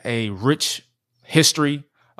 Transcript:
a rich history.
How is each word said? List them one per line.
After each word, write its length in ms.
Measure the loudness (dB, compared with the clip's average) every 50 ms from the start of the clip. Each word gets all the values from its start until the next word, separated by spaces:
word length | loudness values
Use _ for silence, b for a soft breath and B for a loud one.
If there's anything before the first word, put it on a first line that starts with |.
| -4
a 240 | -4 -4 -2 -4 -4
rich 520 | -4 -2 0 0 0 0 -2 -4 -6 -8 -12 _ _ _ _ _ _ _
history. 600 | _ 0 2 4 4 4 2 0 0 0 -2 -4 -8 _ _ _ _ _ _